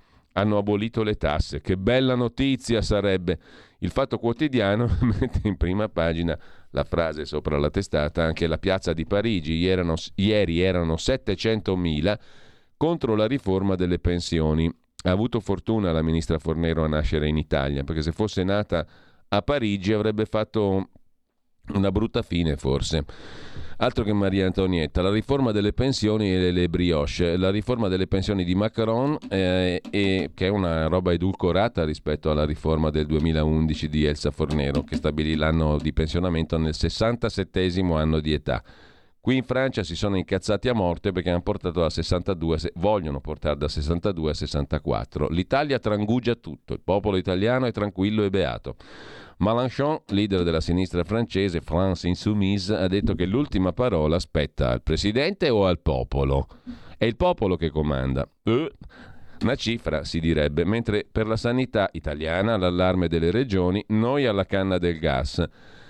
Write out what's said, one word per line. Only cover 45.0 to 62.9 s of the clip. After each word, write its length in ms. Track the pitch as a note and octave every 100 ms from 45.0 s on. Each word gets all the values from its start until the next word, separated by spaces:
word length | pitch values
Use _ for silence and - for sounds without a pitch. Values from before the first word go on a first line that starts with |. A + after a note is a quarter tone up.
| A#1+ C#2+ C#2+
L'Italia 500 | E2+ - C3+ D3+ B2+
trangugia 560 | G#2+ G#2 G#2 B2 A#2+ A2+
tutto, 380 | - C#2 -
il 80 | -
popolo 340 | - G2+ G#2 F#2+
italiano 480 | F2+ F#2 A2 B2+ B2
è 60 |
tranquillo 520 | G#2 G2+ F#2 G2+ G#2+
e 60 | G2+
beato. 460 | F#2+ D2 A1 C2 - - - - - - -
Mélenchon, 680 | G2 A#2 B2+ B2 C#3+ D#3 -
leader 340 | G2+ G#2 F#2
della 180 | E2+ E2
sinistra 420 | - F2 F2+ F2
francese, 560 | F2 A2 A#2 F#2+ G2 E2
France 480 | - E2+ F#2+ F2 F2
Insoumise, 640 | F2+ G#2 G#2+ F#2+ G2+ F#2 G#2
ha 120 | F#2
detto 280 | G2+ G#2+ E2+
che 100 | F2
l'ultima 480 | A#2 D3 G2+ F#2
parola 460 | - B2 F2 D#2 E2+
spetta 500 | - D#2 C#2+ - B1+
al 140 | A#1+
presidente 640 | - D#2 G2+ A#2 D#3+ G3 D#3+
o 160 | G#2+ F#2+
al 160 | E2+
popolo? 640 | - B1+ A#1+ C#2 C2+ C2+ - - - - - -
È 80 |
il 140 | A2+ -
popolo 400 | F3+ F3 G2 F2
che 120 | D#2+
comanda. 580 | D2+ D2+ C2+ C2 C2 - _
Eh, 280 | G#2+ A#2+ D#3+ - - - - - - -
una 140 | - C#3
cifra, 480 | A2 A#2 D#2+ D2+
si 160 | D#2 E2
direbbe, 440 | E2 D2+ D2 D2 E2+
mentre 400 | A#2 A2+ G#2 -
per 160 | A2+ A2
la 80 | A2+
sanità 540 | A#2+ B2+ C3 A2 F#2+
italiana, 640 | D#2+ D#2 D2 D#2 F2 G#2+ G#2+
l'allarme 500 | F2+ F2 F#2